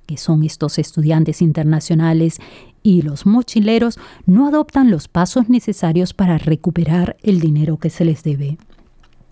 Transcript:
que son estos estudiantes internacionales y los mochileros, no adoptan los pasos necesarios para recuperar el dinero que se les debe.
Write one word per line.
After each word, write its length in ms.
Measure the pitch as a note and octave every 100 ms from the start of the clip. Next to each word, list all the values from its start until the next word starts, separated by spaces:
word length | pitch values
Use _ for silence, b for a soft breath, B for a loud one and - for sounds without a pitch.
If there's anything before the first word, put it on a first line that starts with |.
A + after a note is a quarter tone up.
| -
que 100 | D3
son 280 | - D#3
estos 340 | D#3 - D3+ -
estudiantes 640 | D3 - D3+ D#3 D#3 D3+
internacionales 960 | E3+ D3+ D3+ D#3 - D#3+ E3 D#3+ E3 - B B B _
y 180 | G#3+ F3+
los 240 | D3+ C#3 G3
mochileros, 720 | A#3 B3 A3+ G#3 A3+ A#3 - B B -
no 200 | F#3+ C#4+
adoptan 460 | D4+ D4+ C#4 B3+
los 160 | E3 -
pasos 400 | E3+ F3+ C4 A3
necesarios 680 | B3 - G3 E3+ E3 F3+
para 240 | - F#3 D#3+
recuperar 800 | D#3 D#3 F3+ E3 D#3 F3 F3+ -
el 160 | G#3+ F#3
dinero 380 | D#3+ D3 D#3 D#3
que 120 | E3
se 140 | -
les 180 | E3 D3+
debe. 360 | D#3 C#3+ C#3+ D#3 - - _ _ _ _ _